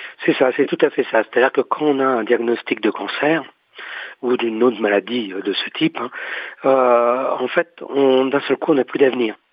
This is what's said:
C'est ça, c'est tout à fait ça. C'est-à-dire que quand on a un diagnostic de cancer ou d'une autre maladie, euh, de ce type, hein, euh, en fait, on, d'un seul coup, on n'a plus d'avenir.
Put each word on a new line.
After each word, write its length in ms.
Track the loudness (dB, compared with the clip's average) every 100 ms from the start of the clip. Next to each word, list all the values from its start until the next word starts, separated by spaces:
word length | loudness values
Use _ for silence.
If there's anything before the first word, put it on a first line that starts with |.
| -16 -6 -2
C'est 100 | 2
ça, 140 | 2
c'est 120 | 2 -2
tout 120 | 2
à 80 | 0
fait 160 | 0 0
ça. 120 | 0
C'est-à-dire 280 | 0 2 2
que 120 | 2
quand 240 | -2 0 0
on 120 | 2
a 60 |
un 200 | 2 0
diagnostic 580 | 0 0 0 -2 -4 -4
de 80 | -2
cancer 520 | -2 -6 -2 0 0 -4 _ _ -20 -16 -14 -14 -6
ou 160 | -2 0
d'une 260 | 0 2
autre 160 | 2 2
maladie, 540 | 0 0 0 -4 -6
euh, 60 | -6
de 140 | -4
ce 160 | -4 -6
type, 260 | -4 -4 -4
hein, 120 | -10 -10 -12 -10 -12 -4 2
euh, 640 | 4 4 4 2 0 -2 -4
en 80 | -2
fait, 200 | -2 -4 -6 -4
on, 380 | 2 4 4 2
d'un 160 | 0 -2
seul 120 | -2
coup, 140 | 2
on 20 |
n'a 100 | 0
plus 140 | 2 2
d'avenir. 380 | 2 2 -2 -4 _